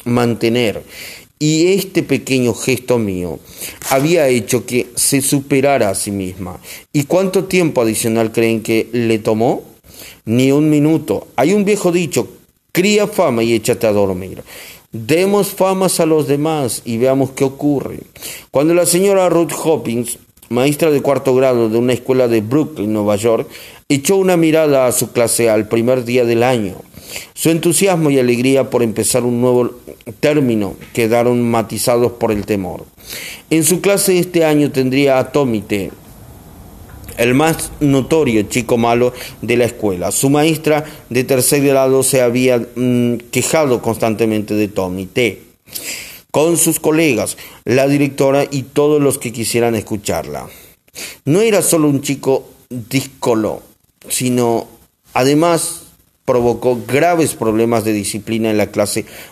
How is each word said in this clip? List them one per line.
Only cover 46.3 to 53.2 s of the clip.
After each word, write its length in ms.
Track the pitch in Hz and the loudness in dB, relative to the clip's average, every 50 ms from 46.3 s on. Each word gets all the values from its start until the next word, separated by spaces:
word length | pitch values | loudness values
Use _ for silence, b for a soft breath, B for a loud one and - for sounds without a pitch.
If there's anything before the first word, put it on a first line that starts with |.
con 260 | - 139 151 165 170 | 0 0 2 2 2
sus 220 | 151 - 165 156 - | 2 0 0 0 0
colegas, 580 | - 143 156 156 165 156 120 104 101 101 - B B B B B B | 0 0 2 2 2 2 2 0 -2 -4 -8 B B B B B B
la 240 | - 117 131 135 143 | -2 0 2 2 2
directora 560 | 143 143 147 135 127 - 143 135 135 143 143 - | 2 2 2 0 0 0 0 2 2 2 0 -2
y 140 | 143 139 120 | -4 -6 -6
todos 400 | - - 147 147 147 151 147 143 | -4 -2 0 2 2 4 4 2
los 160 | 139 123 - | 2 0 0
que 140 | - 120 110 | -4 -8 -8
quisieran 420 | 113 113 - - 117 117 120 113 | -6 -6 -2 0 0 0 0 0
escucharla. 760 | 110 - - 113 98 - - 92 82 69 65 73 67 62 B B B B B B _ _ _ B B B B B B B | -2 -4 -4 -6 -6 -4 -4 -4 -4 -6 -8 -10 -12 -12 B B B B B B _ _ _ B B B B B B B
No 160 | 131 147 190 | 0 0 2
era 200 | 220 233 202 185 | 2 2 2 2
solo 280 | 160 - - 170 151 147 | 2 2 2 2 2 2
un 140 | 143 135 135 | 0 0 -2
chico 460 | - 139 139 - 135 135 127 - - - - _ - | -4 -6 -4 -2 0 0 0 -2 -6 -18 -20 _ -14
díscolo, 920 | 123 123 107 104 - 135 131 - - - | -12 -12 -8 -4 -4 -4 -4 -4 -8 -6